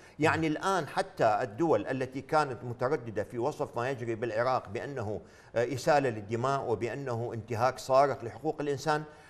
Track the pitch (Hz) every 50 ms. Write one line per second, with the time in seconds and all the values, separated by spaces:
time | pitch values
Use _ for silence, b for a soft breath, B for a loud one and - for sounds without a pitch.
0 | B B B B 147 160 143 160 160 156 151 - - 190 196 180 151 123 - 185
1 | 196 196 - - 139 110 107 104 127 113 104 113 170 160 131 104 98 - 135 131
2 | 131 127 - 139 - - 156 151 151 139 123 95 104 123 117 - 127 127 156 147
3 | 123 113 101 104 98 - 120 127 127 147 143 - 143 - - 120 120 131 139 117
4 | 120 117 117 104 120 117 107 110 120 131 131 113 - 95 98 117 92 139 143 135
5 | - 104 104 92 - B B B B B B 113 123 123 139 120 - 170 151 143
6 | 139 127 113 110 101 98 113 113 123 135 139 139 110 113 113 95 117 117 110 143
7 | 139 131 120 113 120 113 107 113 107 - 117 107 120 131 127 - - - 131 135
8 | 143 139 123 - 117 113 - - - 156 147 - 147 147 143 131 - 160 151 151
9 | 156 B B B B